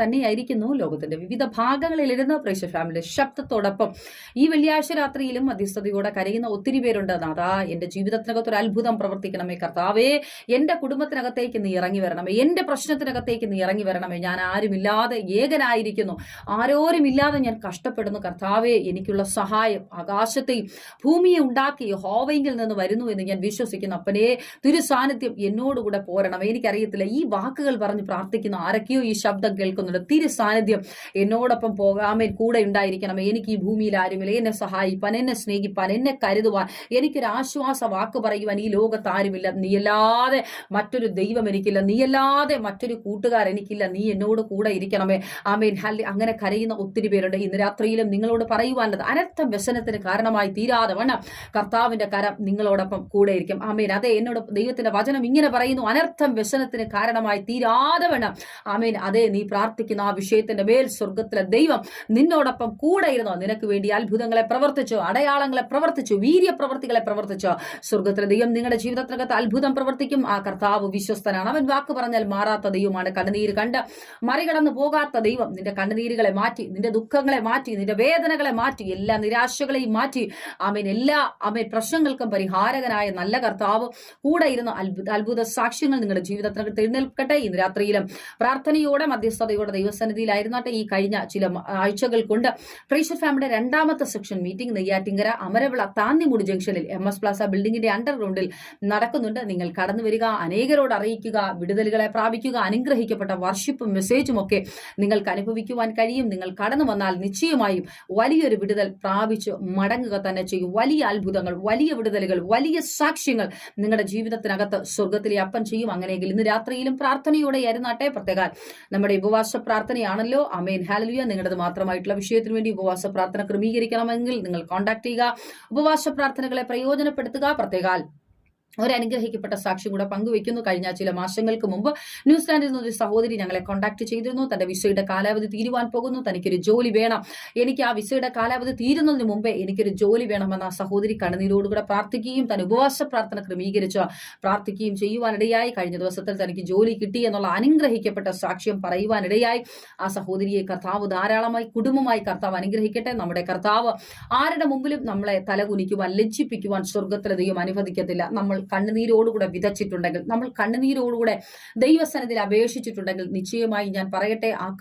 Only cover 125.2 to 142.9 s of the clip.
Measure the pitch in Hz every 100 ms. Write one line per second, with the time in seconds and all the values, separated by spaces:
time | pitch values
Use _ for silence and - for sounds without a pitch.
125.2 | 240 233 - - - 240 302 311 302 277
126.2 | 277 269 262 254 247 240 262 285 294 285
127.2 | 240 269 277 302 - 185 185 180 151 -
128.2 | _ _ _ _ _ - 233 247 226 247
129.2 | 226 220 208 202 196 190 214 196 196 196
130.2 | 220 220 233 233 226 180 185 180 190 180
131.2 | 185 190 220 226 214 190 240 294 - -
132.2 | - 320 311 302 285 262 233 220 220 214
133.2 | 233 220 185 185 185 196 208 208 220 226
134.2 | 226 254 262 196 185 185 202 196 196 190
135.2 | 202 214 214 214 233 247 240 247 254 254
136.2 | 247 180 185 180 180 226 240 214 220 208
137.2 | 190 - - - 240 262 247 208 208 269
138.2 | 254 240 226 254 240 202 247 311 311 277
139.2 | 226 208 220 208 190 196 202 190 202 233
140.2 | 240 202 190 190 185 180 190 202 214 214
141.2 | 185 185 196 196 196 214 208 202 208 240
142.2 | 226 262 240 202 185 226 277